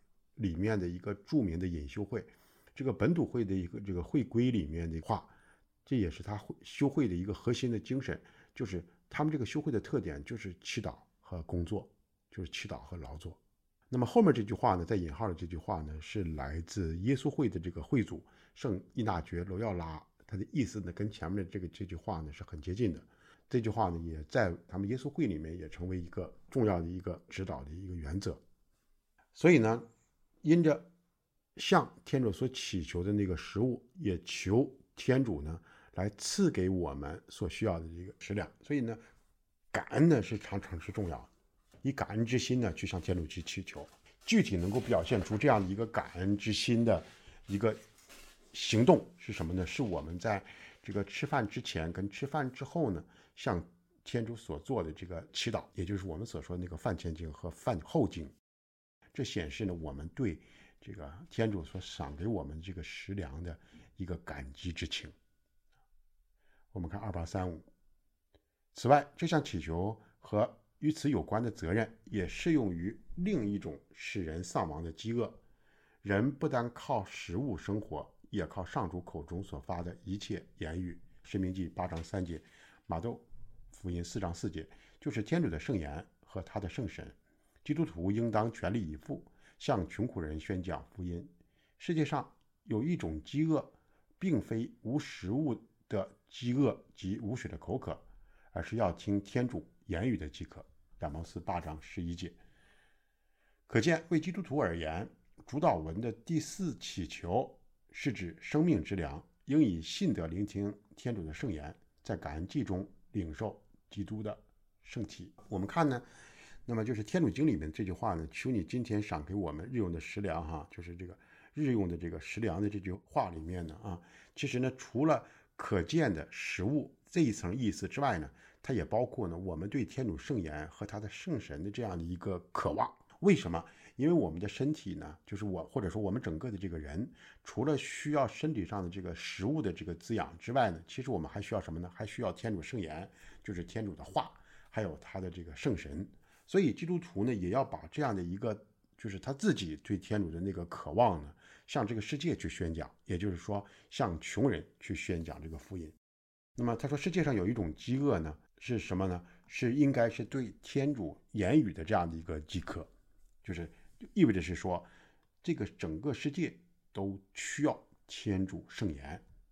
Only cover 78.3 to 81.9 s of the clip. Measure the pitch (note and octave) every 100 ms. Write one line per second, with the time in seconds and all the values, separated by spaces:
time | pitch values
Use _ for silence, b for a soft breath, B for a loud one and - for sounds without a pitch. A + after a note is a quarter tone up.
78.3 | G#2 D#2+ - F2 D3 F#2 F2+ - D#2+ D2
79.3 | E2+ G2 C#2 - F2 F2 F2 F#2+ G2+ -
80.3 | F2+ - - D#2 F2 F2+ E2+ - b -
81.3 | G2+ F#2 F#2 E2+ - F2+